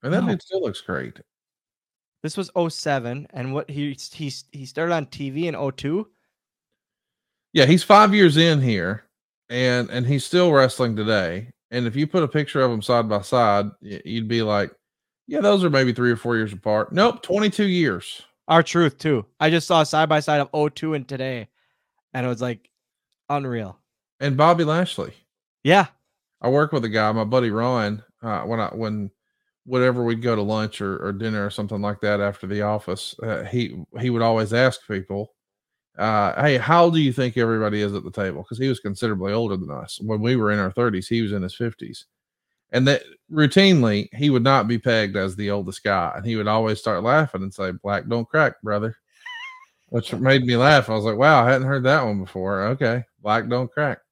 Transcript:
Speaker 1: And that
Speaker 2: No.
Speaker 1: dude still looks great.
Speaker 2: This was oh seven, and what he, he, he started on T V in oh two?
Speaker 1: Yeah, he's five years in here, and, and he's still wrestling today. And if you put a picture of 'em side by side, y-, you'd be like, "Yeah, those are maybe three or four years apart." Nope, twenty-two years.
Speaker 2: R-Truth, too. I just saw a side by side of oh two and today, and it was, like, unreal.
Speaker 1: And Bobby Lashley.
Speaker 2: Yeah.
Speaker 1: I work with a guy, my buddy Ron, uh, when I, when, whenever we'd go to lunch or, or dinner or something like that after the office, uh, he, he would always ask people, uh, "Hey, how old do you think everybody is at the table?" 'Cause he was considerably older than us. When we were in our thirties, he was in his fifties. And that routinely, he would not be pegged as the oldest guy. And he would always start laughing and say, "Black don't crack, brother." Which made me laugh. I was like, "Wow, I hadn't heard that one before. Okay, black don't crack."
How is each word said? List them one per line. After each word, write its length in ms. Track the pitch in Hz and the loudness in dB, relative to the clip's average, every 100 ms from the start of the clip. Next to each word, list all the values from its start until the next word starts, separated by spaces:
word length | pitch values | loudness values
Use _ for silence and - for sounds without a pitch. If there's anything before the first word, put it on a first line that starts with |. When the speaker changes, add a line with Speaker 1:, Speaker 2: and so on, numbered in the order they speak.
Speaker 1:
And 120 | 127 | 0
that 80 | 165 | 0
Speaker 2:
No. 60 | 185 | 0
Speaker 1:
dude 100 | 196 | -4
still 200 | - 190 | -4 -4
looks 180 | 139 95 | -4 -8
great. 400 | - 80 64 - _ _ _ _ _ _ _ _ _ _ | -8 -8 -8 -16 _ _ _ _ _ _ _ _ _ _
Speaker 2:
This 160 | 156 175 | -10 -8
was 120 | 185 - | -6 -2
oh 120 | 170 | -2
seven, 560 | - 160 139 117 127 147 | -4 -4 -2 -4 -8 -12
and 180 | 135 127 | -10 -6
what 160 | 139 - | -6 -8
he, 280 | 143 147 135 - | -6 -6 -8 -14
he, 200 | - 151 131 - | -10 -10 -10 -16
he 120 | 143 | -18
started 300 | 127 - 165 | -14 -6 -2
on 120 | 170 143 | -2 -4
T 220 | - 139 | -10 -10
V 160 | 135 170 | -6 -6
in 80 | |
oh 160 | 156 143 | -4 -6
two? 380 | 135 139 170 214 _ _ _ _ _ _ _ _ _ _ _ _ _ _ | -6 -4 -4 -6 _ _ _ _ _ _ _ _ _ _ _ _ _ _
Speaker 1:
Yeah, 140 | - 135 | 4 6
he's 160 | 175 | 6
five 320 | - 202 214 | 8 8 8
years 220 | 208 185 147 | 8 6 6
in 240 | 165 151 | 4 4
here, 440 | 131 104 85 110 _ _ _ _ _ | 2 0 -2 -6 _ _ _ _ _
and, 420 | 120 127 123 120 | -2 0 0 -2
and 160 | 123 123 | -4 -2
he's 180 | 143 | -2
still 280 | - 180 180 | 0 2 4
wrestling 440 | 143 131 - 123 110 | 6 4 2 -2 -2
today. 540 | 107 107 90 87 120 - _ | 0 0 0 -6 -10 -18 _
And 160 | 123 120 | -4 -4
if 100 | 113 | -2
you 100 | 151 | -2
put 160 | 185 | 0
a 60 | 151 | 0
picture 320 | 156 143 143 | -2 -2 0
of 80 | 131 | 0
'em 120 | 113 | 0
side 260 | 107 123 110 | 0 0 2
by 140 | 107 | -2
side, 440 | 98 127 113 101 101 - | 0 2 4 2 0 -8
y-, 180 | 101 98 | -16 -14
you'd 240 | - 113 110 | -8 -8 -4
be 140 | 117 | -2
like, 280 | 110 104 98 - _ _ _ _ - | 0 0 -2 -8 _ _ _ _ -8
"Yeah, 140 | 151 | 0
those 240 | 202 202 | 2 4
are 60 | 180 | 2
maybe 220 | 139 131 | 2 2
three 180 | 120 123 | 2 0
or 60 | 113 | 0
four 200 | 120 117 | -2 -2
years 160 | 110 | -4
apart." 400 | 98 107 107 107 | -6 -2 -2 0
Nope, 300 | - 220 - | 2 2 2
twenty-two 440 | - 196 214 - 202 | -4 0 0 0 0
years. 540 | 180 156 90 - - - _ - | 2 0 -2 -8 -18 -20 _ 2
Speaker 2:
R-Truth, 500 | 165 160 175 160 - | 2 4 2 2 0
too. 260 | 156 135 101 _ | 0 0 -2 _
I 100 | 156 | 2
just 200 | 165 156 | 2 2
saw 120 | 170 | 2
a 40 | 156 | 2
side 220 | 156 156 | 2 2
by 100 | 156 | 2
side 200 | 151 147 | 2 0
of 80 | 139 | 0
oh 160 | 156 151 | 0 -2
two 260 | - 160 | -2 -6
and 120 | 156 127 | -6 -6
today, 400 | 135 131 123 104 _ _ _ _ _ _ | -8 -6 -8 -10 _ _ _ _ _ _
and 140 | 127 127 | -6 -4
it 20 | |
was, 140 | 117 | -4
like, 260 | 123 113 _ _ _ _ _ _ _ | -4 -6 _ _ _ _ _ _ _
unreal. 500 | 143 139 120 101 92 _ _ _ _ | -4 -4 -6 -8 -14 _ _ _ _
Speaker 1:
And 180 | 143 135 | -4 2
Bobby 280 | 156 170 | 4 4
Lashley. 480 | 156 160 180 - - - _ _ _ _ | 2 0 -2 -6 -10 -12 _ _ _ _
Speaker 2:
Yeah. 240 | 139 185 175 _ _ _ _ _ | 4 4 4 _ _ _ _ _
Speaker 1:
I 60 | 123 | 0
work 240 | 139 147 | 2 2
with 120 | 151 | -2
a 40 | 113 | -2
guy, 240 | 110 107 | 0 0
my 100 | 110 | 0
buddy 280 | 107 127 120 | 0 0 0
Ron, 520 | 104 120 123 107 107 - _ | 0 0 0 -2 -4 -10 _
uh, 160 | 117 101 | -8 -6
when 160 | 73 113 | -4 -4
I, 80 | 107 | -4
when, 380 | - 113 107 98 _ _ _ _ _ - | -4 -6 -6 -8 _ _ _ _ _ -6
whenever 360 | 127 127 123 | 0 2 2
we'd 180 | 117 117 | 0 -2
go 120 | 120 | -2
to 80 | 110 | -2
lunch 380 | 104 110 107 - | 0 -2 -4 -6
or, 160 | 101 98 98 | -6 -6 -6
or 60 | |
dinner 340 | 98 113 110 101 | -6 -6 -4 -6
or 40 | |
something 300 | - 104 107 | -6 -8 -4
like 200 | 104 101 | -6 -4
that 180 | 104 104 | -2 0
after 280 | 101 101 95 | -2 -4 -8
the 140 | 104 | -4
office, 520 | 104 107 - 95 - - | -2 -4 -4 -8 -10 -10
uh, 220 | 113 85 | -8 -6
he, 400 | 104 123 120 71 82 - | -4 -4 -4 -8 -14 -6
he 100 | 123 | -2
would 120 | 117 | 0
always 300 | 117 113 107 | 2 2 0
ask 280 | 113 127 - _ | 2 2 0 _
people, 440 | 101 95 98 107 _ _ _ _ _ _ - | -8 -6 -8 -8 _ _ _ _ _ _ -4
uh, 460 | 107 107 101 - | 0 2 0 2
"Hey, 140 | 151 131 | 2 2
how 260 | 127 165 | 2 4
old 100 | 175 | 6
do 60 | 160 | 4
you 120 | 143 | 0
think 240 | 123 123 117 | 0 -2 0
everybody 460 | 113 113 107 104 | 0 0 0 -2
is 120 | 104 | -2
at 80 | 101 | -4
the 80 | 90 | -8
table?" 320 | 98 95 73 | -6 -6 -6
'Cause 160 | - 117 | -12 -6
he 80 | 131 | -4
was 120 | 123 | -2
considerably 520 | 104 98 117 101 92 | -6 -4 -4 -2 -2
older 240 | 107 117 98 | -2 -2 -4
than 140 | 82 | -6
us. 300 | 69 - - | -10 -12 -12
When 200 | 107 110 | -6 -2
we 120 | 110 | 0
were 160 | 127 107 | 2 2
in 80 | 104 | 0
our 140 | 95 | -2
thirties, 340 | 95 123 98 92 | 0 -2 -2 -2
he 160 | 117 | -2
was 80 | 110 | -2
in 100 | 101 | -4
his 120 | 90 | -6
fifties. 520 | - 120 - - - - _ _ _ _ _ _ | -6 -8 -8 -16 -18 -20 _ _ _ _ _ _
And 140 | 120 131 | 0 2
that 160 | 143 - - _ | 2 -2 -20 _
routinely, 760 | 156 151 - 196 180 117 104 104 | 0 4 6 6 6 4 2 -2
he 160 | 107 147 | -2 2
would 140 | 127 | 2
not 240 | 120 135 113 | 4 4 2
be 100 | 120 | 0
pegged 380 | 127 113 104 101 | 2 0 0 -2
as 180 | 95 | -4
the 160 | 92 104 | -4 -4
oldest 320 | 101 95 95 | -4 -4 -6
guy. 300 | - 98 85 | -2 0 0
And 100 | - | -4
he 120 | 104 113 | -6 -2
would 100 | 104 | 0
always 320 | 110 110 107 | 2 2 -2
start 240 | - 98 | -2 -2
laughing 400 | 107 143 151 95 | 2 2 2 -4
and 100 | 95 | -10
say, 200 | - 95 | -6 -6
"Black 340 | 90 101 101 - | -6 -4 -4 -2
don't 220 | 117 117 | -6 -2
crack, 340 | 156 147 - | 0 0 -2
brother." 340 | 107 104 110 113 _ _ - - 1077 1047 _ _ _ | -6 -4 -4 -8 _ _ -20 -18 -18 -20 _ _ _
Which 260 | 120 110 | -6 -6
made 300 | - 131 135 | -2 2 2
me 120 | 123 120 | 4 4
laugh. 320 | 135 147 110 | 6 6 4
I 60 | |
was 100 | 110 | -2
like, 120 | 107 107 | -2 2
"Wow, 260 | 139 147 | 6 6
I 60 | 117 | 6
hadn't 160 | 131 131 | 4 2
heard 160 | 139 | 0
that 220 | 127 151 | 2 2
one 160 | 123 101 | 2 -2
before. 420 | 92 95 92 98 101 | -6 -8 -4 -2 -2
Okay, 340 | 135 123 120 117 _ | -2 -2 -2 -6 _
black 280 | 104 110 113 | -2 -2 0
don't 220 | 123 127 | -4 -4
crack." 280 | - 147 123 _ | -4 -4 -4 _